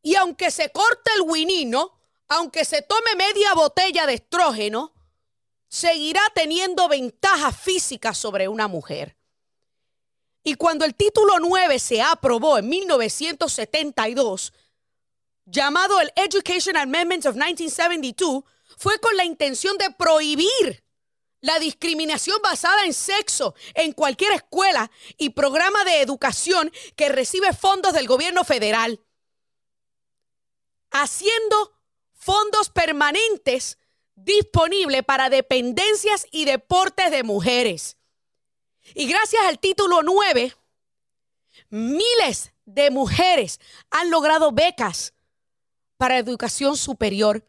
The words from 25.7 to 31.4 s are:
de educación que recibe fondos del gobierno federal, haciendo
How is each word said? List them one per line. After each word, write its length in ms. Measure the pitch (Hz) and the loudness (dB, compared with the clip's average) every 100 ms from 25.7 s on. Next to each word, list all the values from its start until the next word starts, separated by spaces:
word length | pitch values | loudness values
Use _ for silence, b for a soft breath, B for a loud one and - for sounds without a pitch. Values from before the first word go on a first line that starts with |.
| 415 | 2
de 160 | 381 320 | 2 2
educación 720 | 262 254 269 - - 370 311 B B | 2 0 -4 -4 0 0 0 B B
que 140 | - 294 | -2 0
recibe 440 | 269 254 370 392 | 0 -2 0 0
fondos 400 | - 381 392 381 | 2 0 2 2
del 160 | 320 254 | 0 2
gobierno 340 | 254 330 359 | 0 2 0
federal, 580 | 349 262 214 220 226 220 _ _ _ _ _ _ _ _ _ _ _ _ _ _ _ _ _ _ _ | 0 0 2 0 0 -4 _ _ _ _ _ _ _ _ _ _ _ _ _ _ _ _ _ _ _
haciendo 880 | 269 285 - 381 453 | -2 -2 -2 -2 0